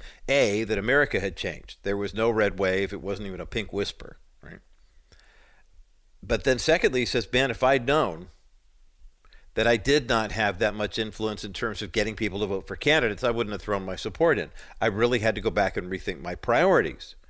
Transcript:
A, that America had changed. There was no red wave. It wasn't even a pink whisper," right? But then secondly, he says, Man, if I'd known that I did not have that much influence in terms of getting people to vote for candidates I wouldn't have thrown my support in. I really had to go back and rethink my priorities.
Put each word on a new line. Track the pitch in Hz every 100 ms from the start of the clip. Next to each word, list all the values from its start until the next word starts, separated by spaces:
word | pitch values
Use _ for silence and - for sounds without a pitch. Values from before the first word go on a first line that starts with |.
| - - -
A, | 139 120 101
that | 107 104
America | 104 143 143 104
had | 95
changed. | 90 95 76 - -
There | 98 101
was | 101
no | 95 117
red | 110 101 92
wave. | 95 95 95
It | 95
wasn't | 92 98 101
even | 90
a | 85
pink | 117 101
whisper," | 98 98 - - - - -
right? | - 87 _ - - - _ - - - - _ _ - - _ _ -
But | 92 113
then | - 127
secondly, | - 170 220 127
he | 117
says, | 123 -
Man, | 127 135
if | 113
I'd | 127 135 120
known | 151 120 82 90 - _ _ _ _ - _ - _ - - - -
that | 113
I | 117
did | 95 147 120
not | 113 107
have | 107 104 95
that | 107
much | 104 104 -
influence | 107 104 107 104
in | 104
terms | 95 117 98
of | 101
getting | 107 104
people | 104 107 98
to | 101
vote | 98 -
for | 95
candidates | 147 156 120 98
I | 123
wouldn't | 117 107
have | 101
thrown | - 101 95
my | 92
support | 110 92 165 120
in. | 76 - - -
I | 113
really | 101 120 120
had | 107
to | 104
go | 101
back | 92 95 -
and | 90
rethink | 95 - 82
my | 85
priorities. | 90 - 120 185 160 87 - - -